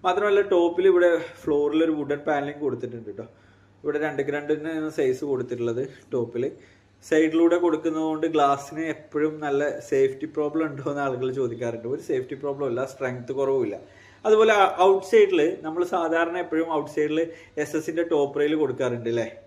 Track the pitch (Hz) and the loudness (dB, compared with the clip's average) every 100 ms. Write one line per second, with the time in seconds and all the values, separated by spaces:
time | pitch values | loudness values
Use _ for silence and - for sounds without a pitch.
0 | 185 180 208 202 196 180 170 175 190 180 | 2 2 4 4 4 4 2 4 6 8
1 | 175 170 165 - - 147 147 156 165 151 | 6 4 -2 -8 -2 0 2 2 2 0
2 | 143 147 151 147 143 147 147 120 117 120 | -2 -4 -2 -2 -2 -4 -4 -4 -10 -12
3 | 107 98 - _ _ _ _ _ 147 147 | -14 -14 -14 _ _ _ _ _ -6 -4
4 | 151 139 143 143 147 151 151 160 156 151 | -4 -4 -4 -4 -2 -4 -2 -6 -6 -2
5 | 135 131 147 127 123 120 117 117 110 - | 0 0 -2 -4 -4 -4 -4 -4 -6 -10
6 | - 131 113 117 135 - - _ _ _ | -8 -6 -4 -4 -6 -8 -20 _ _ _
7 | - 160 160 160 170 175 175 156 165 156 | 0 2 4 4 4 4 2 0 -2 -2
8 | 160 156 160 156 143 139 - 156 165 151 | -4 -2 0 2 2 2 -4 -8 -8 -8
9 | - 151 156 156 151 139 147 - - 139 | -8 -2 -2 -2 -4 -2 -2 -4 -2 2
10 | 135 135 151 - 147 156 156 139 139 143 | 2 0 -8 -4 -2 -2 -4 -4 -6 -4
11 | 139 127 131 131 123 113 120 113 113 139 | -4 -2 -4 -2 -4 -4 -6 -6 -8 -8
12 | - 131 127 139 143 139 139 120 135 - | -4 -4 -4 -8 -6 -4 -4 -4 -6 -6
13 | 131 123 120 135 135 135 110 95 - - | -6 -6 -8 -4 0 0 -2 -6 -14 -20
14 | - - 214 214 220 208 190 - 190 196 | -20 -8 2 4 6 6 4 6 4 4
15 | - 226 196 180 156 190 156 160 175 185 | 4 6 6 4 2 0 -8 -4 -2 0
16 | 165 165 170 175 170 160 165 156 143 - | 0 0 0 -2 -4 -2 0 -2 -4 -2
17 | 151 156 165 - - - 147 156 156 165 | -2 0 -2 -6 -16 -8 -4 -4 -4 -4
18 | 170 156 139 143 147 156 143 127 127 120 | 0 0 0 0 0 2 0 0 -2 -2
19 | 113 117 110 - | -2 -2 -4 -8